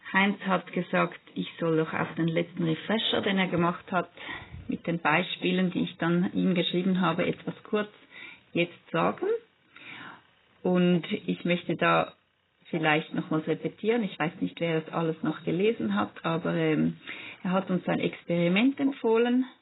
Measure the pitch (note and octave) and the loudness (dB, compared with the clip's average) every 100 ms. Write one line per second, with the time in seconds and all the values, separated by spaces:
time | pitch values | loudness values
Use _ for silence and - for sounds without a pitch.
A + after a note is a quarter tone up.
0 | - F#3+ G3 G3 F#3+ F3+ - - F3+ F#3 | -2 2 2 0 0 -2 0 -6 0 0
1 | E3+ - - - F3 - E3 D#3+ D#3+ - | 0 -2 -14 -8 -8 -4 0 2 0 -2
2 | D#3+ - E3 E3 F3 - E3 D#3 - G#3+ | -4 0 0 0 -2 -2 -2 -2 0 -2
3 | - A#3 G#3+ F#3+ F3+ E3+ E3+ F3 - F#3 | 0 0 0 0 2 2 0 0 -4 -4
4 | E3+ - - - - - - - - E3+ | -4 -8 -14 -12 -12 -16 -8 -6 -4 -2
5 | D3 D#3 F3+ - F3+ F3+ F#3 F3+ F3 - | 2 2 2 -2 0 2 2 0 -4 -2
6 | E3 F3 F#3 - F3+ F3+ E3 F3 F#3 F#3 | 0 2 2 2 2 2 0 0 0 2
7 | F3+ E3+ E3+ - - - - G#3 G#3 - | 2 2 -2 -2 -6 -10 -4 -4 -4 -10
8 | - - - - _ - E3+ - - E3 | -20 -20 -18 -18 _ -2 -2 -4 -6 0
9 | F3 G#3 F#4+ A4+ - _ _ - - - | 0 0 -2 -2 -6 _ _ -20 -18 -16
10 | - - _ _ _ _ F#3 F3+ F3+ F3 | -16 -20 _ _ _ _ 0 4 4 4
11 | D#3+ G#3+ F#3 F3+ E3+ F3 - E3+ E3+ E3 | 2 -6 -4 -4 0 -2 0 0 4 4
12 | D#3+ - _ _ _ _ - E3+ D#3+ D3+ | 2 -6 _ _ _ _ -6 0 2 2
13 | E3 - E3+ D#3 D#3 D3+ E3 - G#3 A#3+ | 2 -6 -2 -2 0 -2 -4 -4 0 0
14 | G3+ - D#3 - F3+ - E3+ D#3+ D#3+ F3+ | 0 -2 -2 -2 -6 -2 0 0 -2 -2
15 | E3 E3 D#3+ D#3 - E3 G#3 A#3 A3+ G3+ | -2 -2 -4 -4 -2 0 2 0 0 0
16 | G#3 - E3+ E3 E3+ E3+ D#3+ D#3 D#3+ E3 | -2 -4 -4 -2 -2 0 2 2 2 -2
17 | - - - - F#3+ F#3 F#3 F3+ - E3 | -12 -14 -14 -8 0 0 2 -2 0 0
18 | F3 - - E3+ E3+ F#3 B3+ C4+ C4+ C4+ | 0 -4 -2 2 4 4 2 2 -2 0
19 | A#3 A3+ A#3+ B3 B3+ - | 2 4 4 2 0 -6